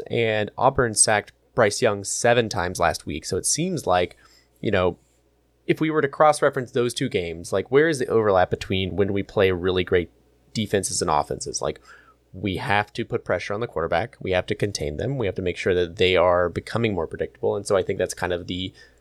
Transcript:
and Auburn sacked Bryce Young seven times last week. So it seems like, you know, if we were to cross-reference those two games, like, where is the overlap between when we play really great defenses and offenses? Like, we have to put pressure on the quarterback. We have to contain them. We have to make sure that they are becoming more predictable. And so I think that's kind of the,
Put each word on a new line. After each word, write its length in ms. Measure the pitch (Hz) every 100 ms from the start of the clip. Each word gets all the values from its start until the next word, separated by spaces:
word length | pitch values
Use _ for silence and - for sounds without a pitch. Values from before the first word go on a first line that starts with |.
| -
and 420 | 120 113 107 104 -
Auburn 360 | 127 135 120
sacked 400 | 104 - 104 - - _ -
Bryce 260 | 107 -
Young 220 | 117 101
seven 440 | 98 - 120 120 110
times 320 | 101 87 92
last 260 | 85 78 -
week. 180 | 73 -
So 120 | 90
it 80 | -
seems 400 | - 180 160 95
like, 280 | 90 90 - _ _ _ _
you 80 | 110
know, 260 | 98 90 87 _ _ _ _ _ _ -
if 140 | 156
we 80 | 160
were 120 | 156
to 60 | 147
cross-reference 640 | - 156 147 143 139 120
those 220 | 123 120
two 160 | - 139
games, 420 | 101 85 85 87
like, 200 | 101 -
where 180 | 135 160
is 80 | 139
the 80 | -
overlap 440 | 110 107 92 90
between 440 | - - 95 92 87
when 160 | 98
we 120 | 98
play 280 | 95 - 95
really 320 | 90 90 92
great 280 | 90 90 85 _ _ _ _
defenses 480 | - 104 101 95 90
and 80 | 90
offenses? 500 | 76 71 - - -
Like, 200 | 73 76 - - _ _ _
we 240 | 95 98 87
have 360 | 127 101 104
to 100 | -
put 220 | 113 120 -
pressure 280 | 90 -
on 80 | 104
the 60 | 117
quarterback. 480 | 80 82 82 113 -
We 100 | 98
have 140 | 90 -
to 100 | 101
contain 420 | 104 - 73 76
them. 200 | 107 139
We 80 | 101
have 100 | 90
to 60 |
make 160 | 92 85
sure 160 | 104
that 220 | 90 87 87
they 180 | 92 92
are 340 | 87 87 87
becoming 440 | 82 - 110 117
more 140 | 92 80
predictable. 480 | - 82 - 107 104
And 100 | -
so 100 | 98
I 60 |
think 140 | 90 98
that's 160 | 92
kind 180 | - 90
of 160 | 87 90
the, 260 | 92 92 - - _